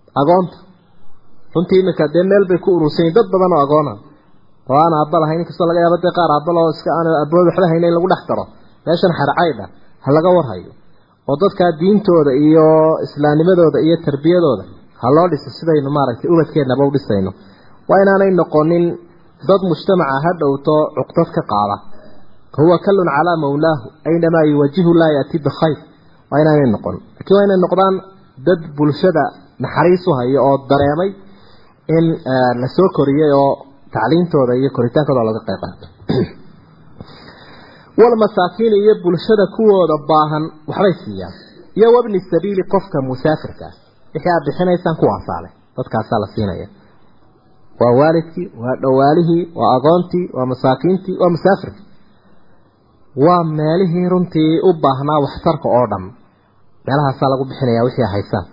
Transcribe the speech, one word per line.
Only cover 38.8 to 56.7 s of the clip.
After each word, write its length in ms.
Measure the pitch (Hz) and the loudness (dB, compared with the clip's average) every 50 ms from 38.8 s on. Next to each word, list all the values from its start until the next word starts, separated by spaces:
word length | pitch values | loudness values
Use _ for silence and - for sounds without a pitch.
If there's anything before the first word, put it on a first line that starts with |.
| 202 214 214 180 | 4 2 2 2
bulshada 440 | 175 180 185 160 - - 220 208 190 | 0 -2 -2 -2 0 0 2 2 2
kuwooda 500 | 185 - - 220 214 202 190 175 156 156 147 143 | 0 0 2 2 4 4 4 2 0 0 -2 -2
baahan 380 | 143 156 156 151 151 156 151 156 160 - - - | 0 2 2 2 0 -2 -4 -6 -8 -10 -14 -14
waxbay 280 | - - - 190 202 165 | -10 -4 0 0 0 0
siiyaan. 400 | - - 110 101 95 90 87 - - - - - - - - - | -2 -8 -12 -12 -12 -12 -14 -16 -18 -20 -20 -20 -20 -20 -10 0
"Iyo 140 | 180 214 233 | 2 4 4
wabni 280 | 233 240 233 233 202 185 | 4 4 2 0 -4 -6
sabiili," 420 | 185 - 175 165 165 202 202 190 | -4 -2 -4 -2 -2 -2 -4 -4
qofka 360 | 175 - - 190 - - - 147 | -2 -2 -2 -2 -2 -4 -6 -6
musaafirka 640 | 131 131 127 117 - 156 156 - - - - - 82 | -4 -4 -6 -4 -2 -2 -2 -4 -6 -12 -14 -16 -18
ah. 80 | 80 - _ _ _ _ _ - - - | -18 -20 _ _ _ _ _ -20 -14 -12
Wixii 180 | 156 - 180 | -6 -4 -2
aad 120 | 170 165 147 | -2 -2 -2
bixinaysaan 500 | 143 131 - 180 180 180 170 - 175 160 | -4 -4 -2 -2 -2 -2 -2 -2 -4 -2
kuwaasaa 440 | - 147 131 - 98 - - 92 82 | 0 0 0 0 -2 -6 -8 -10 -10
leh. 100 | 85 - - _ _ _ | -10 -14 -20 _ _ _
Dadkaasaa 480 | _ - 127 - - 113 107 - 120 107 | _ -12 -10 -6 -6 -6 -4 -4 -4 -4
la 60 | 104 | -4
siinaya. 400 | 98 - - 107 98 85 85 90 104 - - _ _ _ - - - _ _ _ _ _ _ _ _ - - - - - - | -6 -6 -6 -6 -6 -6 -8 -12 -16 -18 -20 _ _ _ -20 -20 -20 _ _ _ _ _ _ _ _ -20 -20 -20 -20 -4 0
Waa 140 | 117 120 | 2 2
waalidkii, 560 | 120 127 147 160 165 165 160 - - 180 175 - - | 4 4 4 4 2 0 -2 -6 -10 -12 -12 -12 -12
waa 180 | 113 117 123 127 | -10 -8 -6 -6
dhawaalihii, 760 | - - 135 131 135 139 143 156 175 170 170 165 170 185 - - | -2 0 0 2 4 4 4 4 2 2 2 0 0 -2 -4 -4
waa 160 | - 117 104 123 | -2 0 2 2
agoontii, 520 | 131 120 151 170 180 180 175 - 180 180 - | 2 2 2 2 2 0 -2 -4 -4 -4 -6
waa 140 | - 127 127 | -6 -6 -4
masaakiintii, 680 | 127 127 - - 131 127 - - 170 190 185 - - 185 - | -4 -4 -2 0 -2 0 0 0 -2 -2 -2 -4 -8 -4 -2
waa 120 | 185 175 | 0 0
musaafirkii. 560 | 170 151 - 180 196 - - - - - - - - - - _ _ _ _ - - - - - - _ _ _ _ _ _ _ _ _ - _ - | 0 0 0 0 0 0 -4 -10 -16 -18 -20 -20 -20 -20 -20 _ _ _ _ -20 -20 -20 -20 -20 -20 _ _ _ _ _ _ _ _ _ -20 _ -2
Waa 280 | 127 139 170 175 175 165 | 2 4 4 4 2 0
meelihii 640 | 160 156 151 151 156 160 185 202 175 160 180 180 180 | -2 -4 -2 -2 0 0 0 0 0 0 -2 0 0
runtii 520 | 185 180 180 - - 160 156 156 160 165 | 0 0 -2 -2 0 0 0 2 0 2
u 100 | - 190 | 2 0
baahnaa 460 | 175 160 147 139 131 131 139 147 156 151 | 2 2 0 0 0 -2 -2 -2 0 0
waxtarka 480 | 139 135 - - - 170 160 151 - 117 | -2 -2 -6 -4 -2 -2 -2 -2 -2 0
oo 180 | 104 120 123 | 0 0 0
dhan. 180 | 107 101 95 92 95 - - _ _ _ _ _ _ _ _ _ - | 0 -4 -6 -8 -12 -16 -20 _ _ _ _ _ _ _ _ _ -20